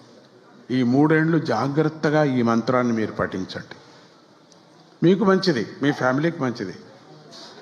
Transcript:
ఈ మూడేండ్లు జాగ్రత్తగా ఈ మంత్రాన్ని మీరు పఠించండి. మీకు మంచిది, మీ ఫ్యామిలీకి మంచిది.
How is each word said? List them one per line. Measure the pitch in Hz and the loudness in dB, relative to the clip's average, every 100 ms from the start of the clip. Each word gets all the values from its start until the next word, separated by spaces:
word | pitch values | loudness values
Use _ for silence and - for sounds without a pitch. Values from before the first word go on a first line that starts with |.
| - - - - - - - | -20 -20 -20 -20 -20 -20 -6
ఈ | 127 | -2
మూడేండ్లు | 120 135 151 156 160 160 | 2 4 4 4 2 2
జాగ్రత్తగా | - 117 131 143 156 156 156 151 | 0 -2 0 0 -2 -2 0 2
ఈ | 151 127 | 2 2
మంత్రాన్ని | 117 113 110 127 123 | 2 2 2 0 0
మీరు | 113 104 | -2 -4
పఠించండి. | - 92 98 90 - - - - - - _ _ _ _ - _ - _ _ | -4 -6 -6 -8 -12 -14 -20 -20 -20 -20 _ _ _ _ -20 _ -20 _ _
మీకు | 165 190 190 | 2 4 4
మంచిది, | 190 185 131 98 - | 2 2 -2 -4 -4
మీ | 135 | -4
ఫ్యామిలీకి | - 127 131 165 160 | 0 -2 0 -2 -4
మంచిది. | 127 113 95 82 - - - - - - - - | -6 -6 -10 -12 -20 -20 -20 -20 -20 -20 -20 -20